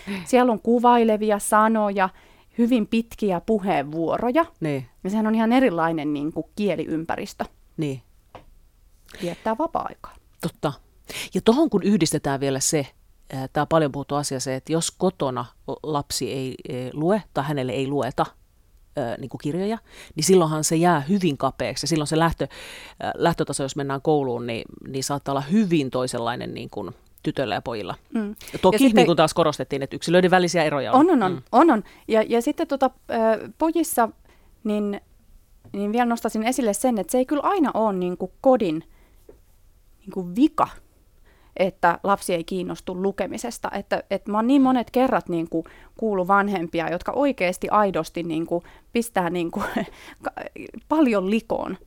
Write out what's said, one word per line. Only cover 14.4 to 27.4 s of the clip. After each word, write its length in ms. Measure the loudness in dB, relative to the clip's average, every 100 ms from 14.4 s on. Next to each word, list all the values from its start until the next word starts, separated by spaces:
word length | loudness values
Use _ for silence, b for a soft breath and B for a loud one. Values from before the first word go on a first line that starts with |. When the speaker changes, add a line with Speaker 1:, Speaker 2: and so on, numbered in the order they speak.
Speaker 1:
se, 140 | -4
että 180 | -6 -2
jos 180 | -2 -2
kotona 540 | -2 -2 0 -4 -4 -8 _ -12
l-, 40 | -10 -6
lapsi 400 | -4 -4 -6 -4
ei, 220 | -6 -8 -10 -10
e, 220 | -10 -8
lue 300 | -2 0 0 -2
tai 100 | -6
hänelle 280 | -4 -2 -2
ei 140 | -2 -2
lueta, 380 | -2 -2 -2 -4 -8 _ _ _ _ _ -8
ö, 180 | -6 -6
niinku 200 | -10 -8
kirjoja, 400 | -6 -4 -4 -6 -10 B B -2
niin 80 |
silloinhan 400 | 4 6 4 0
se 120 | 0 2
jää 240 | 4 2
hyvin 360 | 2 0 0 0
kapeaksi. 460 | -2 -2 -6 -4
Ja 40 | -2
silloin 180 | -2 0
se 100 | 2
lähtö-, 300 | 2 0 -6 B B B B B
ö, 60 | -8
lähtötaso, 480 | -2 -2 0 -4 -4
jos 140 | -6 -6
mennään 260 | -6 -4
kouluun, 440 | 0 0 0 -4 -6
niin, 180 | -8 -10 -14 -10
niin 160 | -8
saattaa 280 | -4 -4 -2
olla 80 | -4
hyvin 500 | 0 2 4 2 0
toisenlainen, 640 | -2 -2 -4 -4 -6 -8
niin 160 | -10 -12
kuin, 200 | -10 -12 -12 _ _
tytöillä 320 | -6 -4